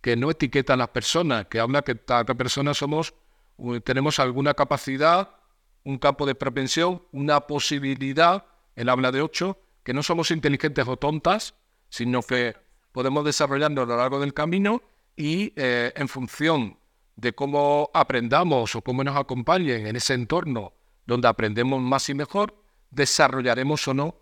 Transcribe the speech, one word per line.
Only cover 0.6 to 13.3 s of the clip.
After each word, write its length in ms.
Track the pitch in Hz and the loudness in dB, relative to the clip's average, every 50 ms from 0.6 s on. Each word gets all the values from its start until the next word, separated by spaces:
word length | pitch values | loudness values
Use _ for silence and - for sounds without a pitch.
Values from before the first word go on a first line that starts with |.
| 127 - 139 | 2 2 2
a 20 | |
las 120 | 127 123 117 | 2 2 -2
personas, 580 | _ 123 113 - - 165 175 160 131 113 101 | _ -4 -2 0 0 0 2 2 0 -2 -2
que 140 | - - 113 | -4 -2 -2
habla 220 | 113 117 131 143 143 | 0 2 0 0 0
que 160 | - 123 113 | -2 -6 -6
cada 260 | _ - 127 120 117 | _ 0 2 2 2
persona 500 | 107 131 120 127 123 - - 139 143 147 | 2 -2 -4 -2 -4 -2 -2 -2 -2 -2
somos, 400 | - - 139 151 156 165 - - _ _ _ _ _ _ _ _ | -2 -2 -2 -2 -2 -4 -4 -8 _ _ _ _ _ _ _ _
u-, 240 | _ - 120 120 120 | _ -8 -6 -6 -6
tenemos 380 | - - 131 135 139 151 147 - | -2 -2 0 0 2 0 2 2
alguna 360 | 139 127 123 131 139 147 143 | 0 0 0 0 0 0 2
capacidad, 760 | - 147 - 147 135 - - 135 135 147 160 170 180 196 - _ _ _ _ _ _ _ _ _ _ _ | 2 2 0 0 -4 -2 -6 -4 2 4 4 4 4 2 -2 _ _ _ _ _ _ _ _ _ _ _
un 140 | 139 135 127 | -8 -8 0
campo 280 | - 143 139 - 151 | 2 2 2 2 0
de 80 | 139 135 | -2 -2
propensión, 680 | - - 135 120 139 135 131 - 160 165 180 185 175 _ _ - | 0 -2 -4 -2 -2 -4 -2 0 2 2 0 0 -4 _ _ -8
una 340 | 135 143 147 147 143 143 | -6 0 2 2 2 2
posibilidad. 960 | - 147 143 - - 151 143 139 135 135 127 135 135 135 147 165 170 180 196 - _ _ _ _ _ _ | 0 -4 -2 -2 -2 -4 -2 -2 -4 -4 -4 -4 -4 2 4 4 4 4 2 -2 _ _ _ _ _ _
Él 120 | - 120 123 | -6 0 2
habla 220 | 127 127 131 127 | 2 2 2 0
de 120 | 127 135 147 | 2 0 -2
ocho, 360 | 156 - - 170 190 196 _ _ _ _ _ _ | -2 -2 -4 -4 -4 -4 _ _ _ _ _ _
que 120 | - 123 | -4 -4
no 80 | 135 147 | -4 0
somos 280 | - 175 170 160 - | -2 0 0 0 0
inteligentes 560 | 175 160 - 151 139 139 - 156 143 - 135 | -2 0 0 0 0 2 0 -2 0 0 -2
o 100 | 117 131 | -2 -2
tontas, 580 | 120 - 143 151 156 - 170 - 214 - - _ _ _ _ _ _ _ _ | -2 -2 -2 -2 0 0 0 0 0 -2 -8 _ _ _ _ _ _ _ _
sino 340 | - - 120 123 123 127 113 | -8 -6 -2 0 0 -2 -2
que 340 | - 127 123 123 117 110 - _ _ _ _ _ _ _ | 0 -2 0 0 -2 -4 -8 _ _ _ _ _ _ _
podemos 320 | 127 127 135 135 151 147 | -2 -2 0 0 0 0
desarrollarnos 600 | 151 | 0